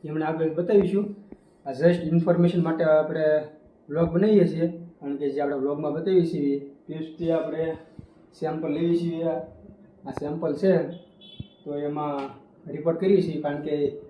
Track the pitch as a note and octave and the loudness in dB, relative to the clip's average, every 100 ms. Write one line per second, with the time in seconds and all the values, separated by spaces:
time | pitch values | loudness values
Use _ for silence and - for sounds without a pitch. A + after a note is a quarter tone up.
0 | D3+ D#3 D#3 E3 D#3+ D#3 F3 G3+ F3+ G3 | -6 -4 -2 -2 -2 -2 4 4 4 0
1 | G#3 - - - _ _ C#3+ B2+ E3 E3+ | -2 -10 -18 -20 _ _ -12 2 2 2
2 | D#3+ E3 E3 E3+ F3 F3 D#3+ D#3+ D#3+ D#3 | 2 0 2 4 4 2 0 0 4 4
3 | D#3 E3 D#3 D3+ D3+ - _ _ - D3 | 2 0 2 2 -2 -16 _ _ -8 0
4 | E3 E3+ G#3 G#3 E3+ D#3+ E3+ - - - | 0 4 6 6 6 2 -2 -2 -16 -14
5 | C#3+ C#3+ C#3+ C#3 C#3+ C#3 C3+ D3 D3+ D3 | -8 -4 -2 -2 -2 -2 -2 -2 -4 -4
6 | F#3+ F#3 E3 D3+ C#3+ C#3 - - - D#3+ | 2 4 4 0 -2 -2 -6 -20 -14 -10
7 | D#3+ D#3 E3 E3 D3+ D#3+ E3 D#3 - - | -10 -6 0 0 -2 -4 -4 -4 -12 -20
8 | - _ _ _ D#3+ D#3+ D#3 D3+ E3+ E3+ | -20 _ _ _ -6 -4 -4 0 2 2
9 | E3+ D#3+ E3 E3 - - - - - _ | 0 -2 -2 -4 -8 -18 -20 -20 -20 _
10 | C#3 - D3 D#3+ D#3+ D3 F#3+ E3+ - - | -12 -8 -6 -4 -4 2 4 4 2 -8
11 | - _ - - - _ D3 C#3+ D3 D3 | -18 _ -20 -18 -18 _ -10 -6 -4 -4
12 | D3 C#3+ C#3 - - _ D3+ D3+ D#3 E3 | -4 -6 -8 -14 -20 _ -14 -4 -4 0
13 | F#3+ G3 E3 D3+ D3 D3 D3 D3 C#3+ - | 2 2 2 -4 -6 -6 -4 -2 -2 -4